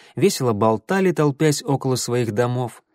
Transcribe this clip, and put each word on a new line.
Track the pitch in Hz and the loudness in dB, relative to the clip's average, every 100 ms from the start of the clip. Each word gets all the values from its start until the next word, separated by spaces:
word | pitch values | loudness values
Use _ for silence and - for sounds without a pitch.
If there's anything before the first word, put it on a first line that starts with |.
| - - | -14 0
весело | 180 - 127 | 0 0 -2
болтали, | 104 110 110 - 190 185 | 2 2 2 -2 0 0
толпясь | - 151 135 156 147 | 2 0 2 0 0
около | - 139 135 127 | -2 -2 -2 -2
своих | - 127 113 | -2 -2 -2
домов. | 104 120 123 123 - _ | -2 -2 -2 -6 -8 _